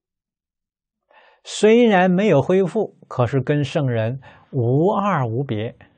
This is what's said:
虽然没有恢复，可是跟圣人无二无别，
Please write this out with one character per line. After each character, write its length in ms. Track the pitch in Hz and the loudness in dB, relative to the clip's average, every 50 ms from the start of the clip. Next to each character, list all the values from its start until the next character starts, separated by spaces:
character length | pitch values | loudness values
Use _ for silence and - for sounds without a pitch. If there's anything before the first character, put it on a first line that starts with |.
| _ _ _ _ _ _ _ _ _ _ _ _ _ _ _ _ _ _ _ _ _ _ _ _ _ _ _ _ _ | _ _ _ _ _ _ _ _ _ _ _ _ _ _ _ _ _ _ _ _ _ _ _ _ _ _ _ _ _
虽 420 | - - - - 214 220 240 247 | -16 -6 0 2 4 4 6 4
然 240 | 226 208 180 180 190 | 4 4 4 4 2
没 180 | 180 175 208 220 | 2 2 2 2
有 120 | 165 139 | 2 2
恢 240 | - - 185 190 196 | 2 2 0 0 0
复， 320 | 160 - 226 190 - - _ _ - | 0 -2 -4 -6 -6 -8 _ _ -10
可 180 | - - 123 | -4 -2 -2
是 140 | 110 - 135 | -2 0 -2
跟 240 | 127 - 147 147 143 | -2 0 -2 -2 -2
圣 220 | 139 - 170 143 | -2 -2 -2 -2
人 360 | 127 120 113 110 113 127 131 - - - - _ _ | -2 -2 -2 -2 -4 -4 -8 -12 -18 -20 -20 _ _
无 420 | - 139 117 117 127 143 165 190 220 | -4 -2 0 0 2 2 2 0 0
二 340 | 208 196 208 190 156 127 | 0 0 0 0 -2 -2
无 180 | 117 110 120 143 | -2 -4 -4 -6
别， 320 | 131 113 104 107 120 - _ - _ _ | -4 -6 -6 -6 -8 -10 _ -20 _ _